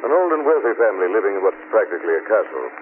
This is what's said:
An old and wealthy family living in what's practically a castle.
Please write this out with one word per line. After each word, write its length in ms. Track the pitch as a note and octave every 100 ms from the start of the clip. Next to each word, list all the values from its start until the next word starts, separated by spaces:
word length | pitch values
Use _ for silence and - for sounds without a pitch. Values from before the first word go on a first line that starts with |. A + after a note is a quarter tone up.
An 140 | A#2
old 160 | D#3+ F3+
and 160 | D#3 D3
wealthy 240 | D#3 A#2 A2
family 320 | A2+ F#2+ F2+
living 240 | G#2 G2+
in 80 | G2
what's 160 | F#2+ - -
practically 480 | G#2+ G2 F2 E2+
a 80 | E2
castle. 440 | - G#2+ E2+ C2+ B1 -